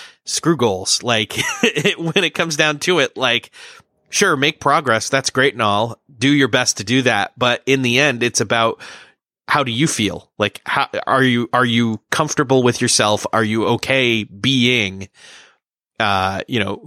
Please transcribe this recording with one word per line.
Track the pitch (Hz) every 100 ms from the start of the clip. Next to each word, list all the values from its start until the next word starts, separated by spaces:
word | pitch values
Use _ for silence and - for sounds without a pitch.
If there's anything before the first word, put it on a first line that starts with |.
| - _
screw | - - 156 156
goals. | 120 92 95 -
Like, | 120 113 110 -
<laughs> | - -
it, | 226 151 190 160
when | 165 202
it | 165
comes | - 170 147
down | 156 151
to | - 165
it, | 135 104
like, | 127 120 - - - - _ _ _
sure, | - 196 147
make | 143 -
progress. | 143 156 131 110 -
That's | 135 -
great | 135 139
and | 120
all. | 107 101 117 110 _ 127
Do | 135
your | 147 131
best | 127 123 -
to |
do | 104 131
that. | 123 107 92 -
But | 123 120 -
in | 135
the | 127 123
end, | 147 120
it's | 120 -
about | 110 117 113 - - - - _ _ _ -
how | 147
do | 131
you | 117 160
feel? | - 98 80 - -
Like, | 104 -
how | - 135 - 101 -
are | 127
you, | 131 120 120
are | 123
you | 127 117 117 110 _
comfortable | - 151 - 127 131
with | 123 120
yourself? | 123 - 107 104 -
Are | 110
you | 110 110 101
okay | 117 - 131 123 113
being, | 107 98 139 135 120 123 98 95 95 _ - - - _ _ _ _ -
uh, | 107 98 95 95 -
you | 123
know, | 98 101